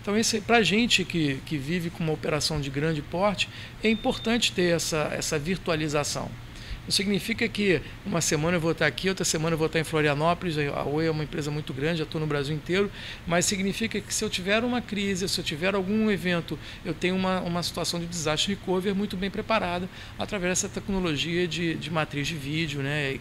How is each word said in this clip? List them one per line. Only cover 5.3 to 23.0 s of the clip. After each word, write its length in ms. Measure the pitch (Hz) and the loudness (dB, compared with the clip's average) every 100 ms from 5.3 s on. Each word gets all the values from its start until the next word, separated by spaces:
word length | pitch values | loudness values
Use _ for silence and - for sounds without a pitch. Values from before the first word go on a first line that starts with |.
| 156 | -2
virtualização. 920 | 147 185 - 156 151 147 139 139 - - - - - - | 0 -2 0 0 2 0 0 -2 -6 -8 -12 -14 -10 -10
Não 80 | - | -2
significa 560 | - 196 196 - 226 226 | 0 2 0 0 -2 -2
que 340 | 214 202 151 - - 202 | 2 4 4 0 -8 -2
uma 140 | 170 | 0
semana 380 | - 156 160 175 | 2 2 2 2
eu 20 | |
vou 140 | 165 | 2
estar 120 | 156 156 | 2 2
aqui, 220 | 131 185 | 2 0
outra 160 | 190 | 0
semana 300 | 170 165 160 | 0 2 2
eu 40 | 165 | 2
vou 100 | 160 | 2
estar 120 | 165 | 2
em 60 | 151 | 2
Florianópolis, 720 | 156 151 143 165 170 180 151 | 2 4 4 2 2 0 0
a 260 | 143 139 | 0 0
Oi 220 | 139 151 165 | 0 0 2
é 60 | |
uma 120 | 156 | 0
empresa 260 | 147 165 147 | -2 -4 -2
muito 240 | 147 147 | -4 -4
grande, 280 | 131 151 170 | -2 0 0
atua 180 | 147 165 | -2 -2
no 80 | 156 | 0
Brasil 260 | 147 139 | 0 0
inteiro, 380 | 156 - 180 202 - - - 170 | -2 0 0 0 -2 -12 -10 0
mas 200 | 170 - | 2 2
significa 560 | 196 196 - 226 208 | 2 0 0 -2 -2
que 120 | - | -4
se 120 | - 214 | -2 -2
eu 40 | |
tiver 320 | - 185 214 240 | -2 2 2 2
uma 160 | 247 | -2
crise, 480 | - 202 196 185 190 | -2 -2 0 0 0
se 100 | - | -2
eu 60 | 160 | -4
tiver 300 | 151 185 202 | -2 0 0
algum 360 | 185 214 220 | 2 2 2
evento, 480 | 190 180 175 165 156 - - | 2 2 0 -2 -8 -8 -10
eu 100 | 185 | -6
tenho 220 | 160 180 190 | -2 0 2
uma, 240 | 185 185 | 2 0
uma 240 | 175 175 | 0 -2
situação 380 | 165 - 165 175 | -2 -2 -2 -2
de 40 | 170 | -4
disaster 440 | 175 151 151 - | -2 0 0 0
recovery 440 | 196 - 185 196 | -2 0 0 2
muito 220 | 196 202 180 | 0 -2 -2
bem 140 | 196 | -4
preparada 580 | 214 208 220 180 180 185 - - - | -4 0 0 2 -2 -4 -8 -14 -8
através 320 | 196 208 180 | -4 -2 0
dessa 160 | 180 196 | 0 -2
tecnologia 800 | - - 190 180 143 160 170 180 | -4 -2 0 2 0 0 0 0
de, 280 | 160 170 151 | 0 -2 -2
de 140 | 143 | -2
matriz 380 | 160 151 143 139 | -2 0 -2 -2
de 80 | 160 | -4
vídeo, 460 | 135 156 160 143 | -2 -2 0 -2
né, 360 | 139 151 | -2 0